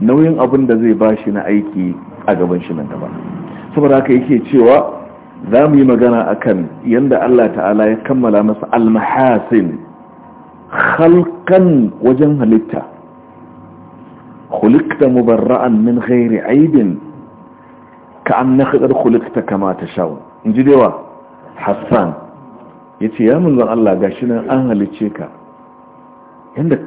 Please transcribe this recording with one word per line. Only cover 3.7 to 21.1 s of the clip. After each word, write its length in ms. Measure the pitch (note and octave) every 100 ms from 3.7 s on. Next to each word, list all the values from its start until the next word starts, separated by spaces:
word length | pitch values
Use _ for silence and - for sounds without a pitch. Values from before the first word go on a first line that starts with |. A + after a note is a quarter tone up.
Saboda 200 | - C#3+ C3+
haka 100 | C3
yake 300 | B2+ B2+ B2 -
cewa, 480 | C#3 A#2 D3 - - - - - - F#2+
za 160 | A#2 D3+
mu 80 | C#3+
yi 80 |
magana 420 | C3 A#2 B2 A#2 F#2
a 60 | G#2
kan 300 | A#2+ F#2+ D#2+ -
yanda 380 | B2 A#2 C#3 C3
Allah 260 | A#2+ B2 G#2+
Ta'ala 320 | F2+ F#2 G#2 G#2+
ya 100 | A2+
kammala 400 | - C3 A#2 G#2
masa 240 | G#2+ G#2+ -
al-mahasin, 1040 | A#2+ A2+ A2 G2+ - B2+ A2 - A2+ F2 D#2+ - - - - - - - - -
khalqan 1200 | - - - E3 F3 E3+ - - F#3+ F3+ C#3+ G#2+ -
wajen 360 | A#2 C3 D3 D3
halitta. 440 | A2 A2 - - - - - - - - - - - - - - - - - - -
"خلقت 480 | - G#2 C#3+ - -
مبرأ 640 | C3+ B2 A#2 A2+ - B2+ B2
من 300 | G#2+ A2+ A#2+
غير 460 | A#2 B2 A#2+ A2
عيب، 320 | G#2+ C3+ D#3+ D3+ G2+ F2 - - - - - - - - - - - -
كأنك 480 | - F2+ C3 C3 C3+ C3
قد 160 | B2+
خلقت 460 | C3 A#2 A2+ - B2 -
كما 240 | G2 G2
تشاء." 440 | F2+ E2+ - E2 D2 - -
In 80 | A2+
ji 80 | A2
dewa, 280 | C3+ C#3 G#2 - -